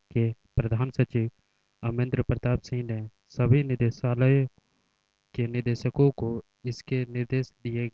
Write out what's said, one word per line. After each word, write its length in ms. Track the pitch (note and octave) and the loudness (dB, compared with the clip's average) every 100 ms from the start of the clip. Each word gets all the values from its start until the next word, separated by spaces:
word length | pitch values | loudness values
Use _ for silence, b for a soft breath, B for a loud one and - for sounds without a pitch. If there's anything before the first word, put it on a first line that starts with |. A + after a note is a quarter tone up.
| _ | _
के 180 | A#2+ A2+ A2+ _ - | 0 0 -2 _ -2
प्रधान 340 | A#2 A2 C3 | 0 0 0
सचिव 380 | - B2 A#2 A2+ - _ _ _ _ | 0 0 0 -2 -6 _ _ _ _
अमरेंद्र 380 | B2 A#2+ B2+ B2 | -4 -2 -2 0
प्रताप 380 | - B2 B2 B2 | 0 0 0 -2
सिंह 220 | - B2 | -2 -6
ने 140 | A#2 A2 G#2+ - _ | -4 -6 -8 -14 _
सभी 320 | - A#2+ C#3 | 0 4 4
निदेशालयों 840 | C#3 B2+ A#2 - B2+ A#2+ C3 C#3 C3 - _ _ _ G2+ _ _ _ - | 2 0 0 0 -2 2 4 4 2 -6 _ _ _ _ _ _ _ -4
के 100 | A#2 | -2
निदेशकों 600 | A#2+ A#2+ A#2 B2+ - C#3+ | -2 -2 -2 0 4 4
को 160 | - A2+ A#2 - _ B2 | 2 -4 -6 -10 _ -10
इसके 380 | A#2 - C3 A#2+ | -10 -6 -4 -4
निर्देश 440 | A#2+ A#2+ C3 C3 _ | -6 -2 -2 -4 _
दिए 240 | A#2+ A#2 A#2+ | -6 -4 -6